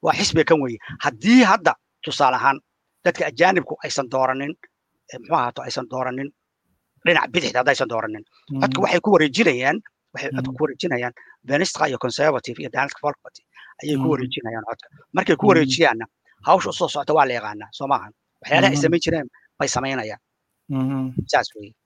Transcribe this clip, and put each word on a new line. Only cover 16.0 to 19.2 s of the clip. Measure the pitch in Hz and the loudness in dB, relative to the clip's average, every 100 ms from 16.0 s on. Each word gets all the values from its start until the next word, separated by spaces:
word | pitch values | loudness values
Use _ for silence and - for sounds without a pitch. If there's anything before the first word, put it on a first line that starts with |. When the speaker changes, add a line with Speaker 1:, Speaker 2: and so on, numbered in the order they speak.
| 113 _ _ _ | -8 _ _ _
Speaker 1:
hawsha | - 180 101 | 2 2 2
u | |
soo | - 170 | -4 -4
socota | 151 139 | -4 0
waa | 151 139 | 2 2
la | |
yaqaanaa, | 120 107 107 104 | 0 -6 -12 -16
soo | - 139 | -10 -2
maahan? | 131 101 _ _ _ | -2 -2 _ _ _
Waxyaalaha | - 151 196 | -2 2 4
ay | 143 | 2
Speaker 2:
Mhm. | |
Speaker 1:
samayn | 151 170 | 2 2
jireen | 160 160 | 0 -4